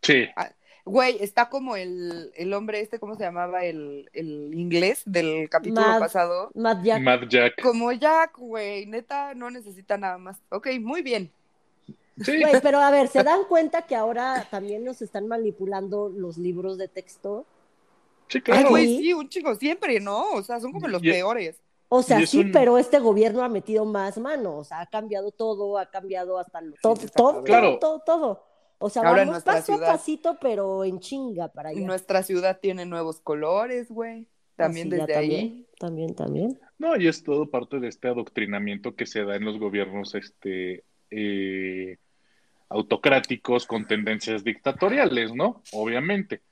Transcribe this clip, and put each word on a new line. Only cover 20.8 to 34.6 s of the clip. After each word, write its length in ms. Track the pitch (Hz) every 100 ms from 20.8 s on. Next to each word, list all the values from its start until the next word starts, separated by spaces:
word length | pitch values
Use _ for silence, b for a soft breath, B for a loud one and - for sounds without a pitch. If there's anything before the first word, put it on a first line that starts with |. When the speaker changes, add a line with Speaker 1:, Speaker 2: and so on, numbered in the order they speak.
| 339
Speaker 1:
Y, 40 |
Speaker 2:
los 100 | 185
Speaker 1:
y, 80 | 165
Speaker 2:
peores. 500 | 165 190 233 170 - _ _ _
Speaker 3:
O 140 | 254
sea, 180 | 247 233
Speaker 1:
y 20 |
es 80 | 165
Speaker 3:
sí, 80 | 285
Speaker 1:
un 140 | 202
Speaker 3:
pero 260 | 233 247 247
este 220 | - 294
gobierno 420 | 233 208 220 220
ha 60 | 247
metido 360 | 214 185 214
más 340 | 214 208 196 220
mano, 400 | 247 302 208 151
o 60 |
sea, 160 | 147 165
ha 40 | 175
cambiado 440 | 214 220 202 202
todo, 460 | - 226 208 202 202
ha 80 | 185
cambiado 480 | 196 190 185 180 185
hasta 220 | 180 170
lo-, 120 | 165
Speaker 2:
Sí, 40 | 147
Speaker 3:
todo, 140 | 220 226
Speaker 2:
sí, 80 | 220
está 100 | -
Speaker 3:
todo, 160 | 240
Speaker 2:
cabrón. 120 | -
Speaker 1:
Claro. 340 | - 233 - 240
Speaker 3:
todo, 220 | 311 311 -
todo. 360 | 330 294 190 b b b b
O 120 | 208
sea, 120 | 220
Speaker 2:
Ahora 200 | 170 180
en 60 | 196
Speaker 3:
vamos 160 | -
Speaker 2:
nuestra 80 | -
Speaker 3:
paso 180 | 330 -
a 40 | -
Speaker 2:
ciudad. 120 | 330
Speaker 3:
pasito, 460 | 320 - 311 330 330
pero 440 | 269 214 196 190
en 160 | 190 185
chinga 480 | - 269 262 190 165
para 220 | - 151
allá. 100 | 156
Speaker 2:
Nuestra 420 | 190 185 185 190
ciudad 360 | 190 185 185 190
tiene 240 | 196 185
nuevos 360 | 180 170 165 160
colores, 680 | - 151 151 185 240 247 233
güey. 360 | 226 226 226 226 _ _
También 340 | -